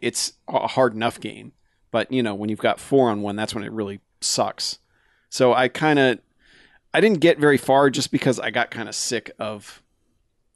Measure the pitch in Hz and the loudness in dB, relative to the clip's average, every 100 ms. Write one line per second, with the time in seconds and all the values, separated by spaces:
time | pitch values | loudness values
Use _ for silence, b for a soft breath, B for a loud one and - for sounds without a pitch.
0 | 113 - - - - - 101 135 127 110 | -6 -4 -8 -10 -6 -4 -2 0 0 0
1 | 113 - 107 104 107 _ _ _ _ 113 | -4 -4 -12 -14 -20 _ _ _ _ -4
2 | - 131 113 101 107 107 113 - - 139 | -2 -2 -2 -4 -6 -2 0 -2 0 2
3 | 123 104 104 104 107 113 101 110 101 101 | 2 0 -6 -6 -6 -8 -10 -8 -8 -10
4 | _ _ - - - - - - _ _ | _ _ -6 -2 -4 -4 -10 -10 _ _
5 | _ _ _ - 127 120 127 - 156 143 | _ _ _ 2 4 4 2 0 2 4
6 | 131 117 _ _ b b b b _ 156 | 4 2 _ _ b b b b _ 2
7 | 214 180 170 151 147 135 - 135 139 123 | 2 4 4 4 4 4 4 4 4 2
8 | - 143 139 113 113 117 117 117 107 - | -2 -2 0 -2 -2 -4 -4 -6 -10 -8
9 | - 117 - - 107 104 - - _ _ | -6 -6 -8 -10 -10 -10 -16 -20 _ _
10 | _ _ _ _ _ | _ _ _ _ _